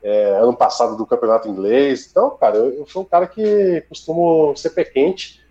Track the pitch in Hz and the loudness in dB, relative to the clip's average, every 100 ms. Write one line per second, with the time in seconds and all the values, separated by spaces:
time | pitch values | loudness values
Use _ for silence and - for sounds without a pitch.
0 | 104 104 101 98 120 117 - - 113 110 | -4 0 0 2 2 2 0 0 -2 -4
1 | 107 123 113 113 110 95 101 127 143 123 | -4 -2 0 0 -2 -4 0 2 2 -2
2 | - 185 269 - 113 107 127 135 143 185 | -4 0 0 0 0 2 0 -4 -10 -12
3 | 190 175 180 220 214 208 190 165 - - | -2 0 0 -2 0 2 2 0 -6 -14
4 | - 170 170 160 151 139 165 - - 131 | -6 0 2 2 2 0 -4 -4 -4 0
5 | 160 190 - - _ | 0 -2 -10 -20 _